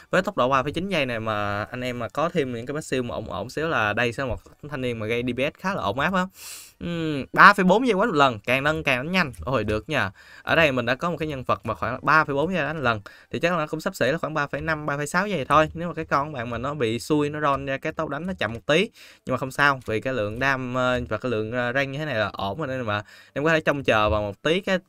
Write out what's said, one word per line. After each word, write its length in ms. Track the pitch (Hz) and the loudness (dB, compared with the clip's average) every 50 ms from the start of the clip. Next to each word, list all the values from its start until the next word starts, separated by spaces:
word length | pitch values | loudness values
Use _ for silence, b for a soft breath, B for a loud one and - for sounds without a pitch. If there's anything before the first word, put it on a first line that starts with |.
| B B | B B
Với 120 | - 170 | 0 0
tốc 160 | 190 - 190 - | 0 0 0 2
độ 120 | 120 127 | 2 4
ba 140 | 139 135 127 | 4 2 2
phẩy 80 | 151 | 2
chín 180 | 147 165 175 202 | -2 -4 -4 -2
giây 160 | 190 160 139 | 0 0 0
này 140 | 127 120 113 | 0 -2 -4
mà 440 | 110 113 107 104 104 101 101 101 107 | -2 -2 -2 -2 0 -2 -2 -2 -4
anh 180 | - - 123 | -6 -6 -6
em 180 | 123 127 123 123 | -6 -4 -4 -4
mà 100 | 120 107 | -6 -6
có 200 | - - 151 170 | -4 -2 -2 0
thêm 240 | - 175 139 127 123 | 0 0 -2 0 -2
những 120 | 113 113 | -8 -6
cái 100 | - 143 | -6 -6
passive 320 | 151 156 - 139 131 123 120 | -6 -6 -2 -2 -2 -2 -2
mà 80 | 85 | -4
ổn 140 | 71 104 - | -6 -6 -6
ổn 200 | - 90 98 - | -6 -6 -6 -6
xíu 180 | - - 151 165 | -6 -4 -2 0
là 260 | 156 123 110 104 104 | 0 2 2 2 2
đây 200 | 110 123 120 117 | 2 0 0 0
sẽ 100 | - 139 | -2 -4
là 60 | 127 | -4
một 100 | 107 101 - - - _ - 147 | -4 -6 -8 -14 -20 _ -14 -10
thanh 120 | 143 139 | -8 -4
niên 180 | 127 123 120 113 | -4 -4 -4 -2
mà 60 | 107 | -2
gây 180 | 107 117 120 123 127 | -2 -2 -2 0 -2
D 20 | 123 127 | 0 0
P 160 | 127 - - | -2 -2 -2
S 60 | - | -4
khá 140 | - 185 196 | -6 -4 -4
là 80 | 151 | -2
ổn 180 | - 98 104 123 | -2 -2 0 0
áp 140 | 143 175 190 | 0 0 2
á. 120 | 185 185 190 B B B B B B B B B B | 0 0 -2 B B B B B B B B B B
Ừm, 460 | - 175 170 170 160 156 151 139 123 - - | -8 -6 -4 -2 -2 -2 -2 -2 -4 -2 4
ba 200 | 147 160 190 202 | 8 8 8 8
phẩy 100 | - 190 | 8 4
bốn 240 | 185 185 214 269 254 | 4 4 4 4 2
giây 60 | 208 | 2
quá 120 | 185 202 | 2 0
một 100 | 247 175 | 2 4
lần, 240 | 147 143 135 120 104 | 4 4 4 4 0
càng 240 | - - 123 135 135 | -2 -2 0 0 2
nâng 200 | 147 156 160 151 | 0 0 0 0
càng 140 | 143 135 123 | 0 -2 -2
đánh 140 | 131 160 | -2 -2
nhanh. 200 | 185 190 175 139 120 - - | 0 0 0 0 -4 -8 -6
Ôi, 180 | - 131 123 107 | -2 0 0 0
được 260 | 107 107 110 107 - | 0 -2 -2 -2 -2
nha. 220 | 156 135 110 95 - B B B B B B | -2 0 -2 -2 -4 B B B B B B
Ở 120 | - 127 | 0 2
đây 160 | 156 165 147 | 4 4 4
mình 140 | 135 127 120 | 4 2 0
đã 100 | 117 131 | 0 0
có 140 | 135 - 175 | 0 0 -2
một 80 | 170 139 | -2 -2
cái 100 | 165 156 | -4 -4
nhân 160 | 147 131 123 | -6 -6 -2
vật 220 | - 110 - - | -2 -2 -2 0
mà 80 | 113 107 | -4 -4
khoảng 260 | - - 107 123 - | -2 -2 -4 -4 -2
ba 220 | - 139 147 156 151 | 0 4 4 4 4
phẩy 120 | 147 139 | 4 2
bốn 180 | 139 147 175 190 | 0 0 0 0
giây 100 | 170 143 | -2 -2
đánh 120 | 143 160 | -2 -4
một 80 | 165 139 | -2 0
lần, 180 | 120 117 107 104 B B B B B | 0 0 0 -4 B B B B B
thì 80 | - 120 | -6 0
chắc 120 | 156 170 | 0 0
là 60 | 180 170 | 0 0
nó 100 | 151 151 | -2 -2
cũng 140 | - 156 | -4 -4
xấp 140 | - 196 190 | -4 -4 -2
xỉ 100 | - 123 | 0 2
là 120 | 120 147 170 | 2 2 0
khoảng 160 | - 147 156 | -2 -2 -2
ba 140 | 151 143 139 | -2 -2 -2
phẩy 140 | - 139 | -4 -4
năm, 240 | 151 160 160 151 151 | -2 -2 -2 -2 -2
ba 120 | 151 143 143 | -4 -2 -2
phẩy 100 | 147 143 | -2 -2
sáu 200 | - 175 196 214 | 0 0 0 0
giây 180 | 196 156 131 | -2 -2 0
thôi. 240 | - 143 151 156 160 - | 4 6 6 4 4 0
Nếu 140 | 160 170 175 | -6 -6 -6
mà 60 | 156 | -6
cái 120 | - 160 | -6 -4
con 280 | - 160 143 139 156 156 | 0 0 0 0 0 -4
bạn 160 | 131 117 120 | -6 -6 -4
mà 80 | 120 113 | -4 -4
nó 160 | 120 139 151 | -4 -4 -2
bị 260 | 156 127 110 113 120 | 0 0 0 0 -2
xui, 300 | - - 156 151 147 147 | 0 0 2 2 2 0
nó 120 | 151 151 | -2 0
ron 240 | 151 147 139 135 139 | 2 2 2 2 0
ra 120 | 139 135 135 | -4 -4 -4
cái 160 | - 156 160 | -4 -6 -4
tốc 160 | - 160 151 | -4 -4 -4
đánh 180 | 139 143 165 185 | -4 -6 -6 -6
nó 60 | 185 | -4
chậm 200 | - 113 107 113 | -2 -2 -4 -4
một 120 | 117 - | -4 0
tí, 240 | - 147 165 202 240 B B B B B B B | 2 4 4 4 0 B B B B B B B
nhưng 80 | - 127 | -4 -4
mà 40 | 123 | -2
không 140 | 143 131 | -2 -4
sao, 280 | 131 - 143 143 139 131 120 | 0 2 4 4 4 2 -2
vì 160 | - 110 110 | -2 -2 -2
cái 120 | 104 131 131 | 0 -2 -2
lượng 260 | 120 104 104 107 120 | 0 -2 -2 -2 0
đam, 340 | 135 139 139 131 131 123 123 | 0 0 0 0 -2 -2 -2
ờ, 260 | 127 127 127 123 123 123 117 | 0 2 2 2 0 -2 -2
và 80 | 113 107 | -4 -4
cái 140 | - 127 | -2 -2
lượng, 200 | 117 110 110 110 | 0 0 -2 -2
ờ, 200 | 117 127 123 120 120 | -2 -2 -2 0 0
rank 160 | 135 139 135 | 0 -2 -2
như 80 | 135 139 | -2 -6
thế 60 | 156 | -4
này 100 | 151 131 | -4 -2
là 140 | 110 107 98 - | 0 -2 -2 -2
ổn 240 | - 95 98 101 156 | -4 -4 -4 -4 -4
rồi 100 | 160 131 | -4 -4
nên 140 | 131 131 | -4 -4
mà 220 | 123 110 104 104 104 B B B B B B | -2 -2 -2 -2 -4 B B B B B B
em 100 | 135 143 | -2 2
có 60 | 160 | 2
thể 120 | 165 160 | 2 2
trông 220 | 160 - 147 143 131 | 2 2 0 0 4
chờ 260 | - 123 107 107 107 | 4 4 6 6 4
vào 120 | 107 107 | 2 2
một 200 | 104 104 98 - | 0 -2 -4 -2
tí 200 | - 147 165 185 | 0 2 2 2
cái 180 | 196 - 190 180 - | 2 0 -2 -2 -2